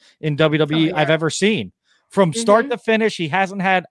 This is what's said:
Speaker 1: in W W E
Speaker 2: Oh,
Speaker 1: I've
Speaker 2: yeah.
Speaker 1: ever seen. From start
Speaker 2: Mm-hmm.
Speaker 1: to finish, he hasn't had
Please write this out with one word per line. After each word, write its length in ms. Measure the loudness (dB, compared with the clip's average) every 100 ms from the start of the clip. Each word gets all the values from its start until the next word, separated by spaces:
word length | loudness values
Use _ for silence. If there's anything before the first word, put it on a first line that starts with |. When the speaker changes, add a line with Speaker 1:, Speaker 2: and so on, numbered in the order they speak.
| _ _
Speaker 1:
in 140 | -6 0
W 220 | 0 2
W 300 | 0 0 0
E 40 |
Speaker 2:
Oh, 40 | 0
Speaker 1:
I've 120 | 0
Speaker 2:
yeah. 40 |
Speaker 1:
ever 160 | 0 -2
seen. 420 | -2 0 0 -6 -12 _ _ _
From 240 | 0 0
start 320 | 0 2 2 2
Speaker 2:
Mm-hmm. 60 |
Speaker 1:
to 60 | -4
finish, 400 | -2 0 0 -2
he 100 | -4
hasn't 340 | -2 -2 -2
had 240 | 0 0 0